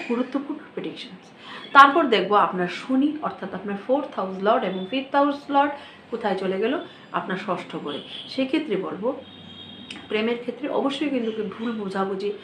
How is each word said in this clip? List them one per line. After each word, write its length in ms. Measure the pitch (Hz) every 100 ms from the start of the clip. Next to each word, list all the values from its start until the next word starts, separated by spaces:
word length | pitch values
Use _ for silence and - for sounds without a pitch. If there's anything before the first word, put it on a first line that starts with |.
| -
গুরুত্বপূর্ণ 520 | 233 262 277 285 294 -
প্রেডিকশনস। 580 | - - - - - - - - - -
তারপর 320 | 277 277 320 294
দেখবো 300 | 202 185 208
আপনার 320 | 170 185 175
শনি, 500 | - - 262 294 -
অর্থাৎ 320 | 190 - 190
আপনার 240 | 190 202 202 -
ফোর্থ 320 | 277 - -
হাউস 240 | 190 190
লর্ড 200 | 202 247
এবং 220 | 202 185 185
ফিফথ 260 | 269 269 285
হাউস 200 | 285 277 -
লর্ড 220 | 285 294 285 - - -
কোথায় 240 | 226 214 185
চলে 240 | 185 185
গেল, 200 | 226 320 - - -
আপনার 260 | 175 - 185
ষষ্ঠ 400 | 196 175 - 160
ঘরে। 220 | 143 143 - - -
সেক্ষেত্রে 480 | - 262 311 302 190
বলবো, 400 | 165 185 226 - - - - - - - - - -
প্রেমের 300 | 214 220 240
ক্ষেত্রে 320 | - - 294
অবশ্যই 400 | - 269 - 294
কিন্তু 220 | 262 226
কি 100 | 214
ভুল 300 | 196 - 233
বোঝাবুঝি 600 | 220 196 190 190 190 202 208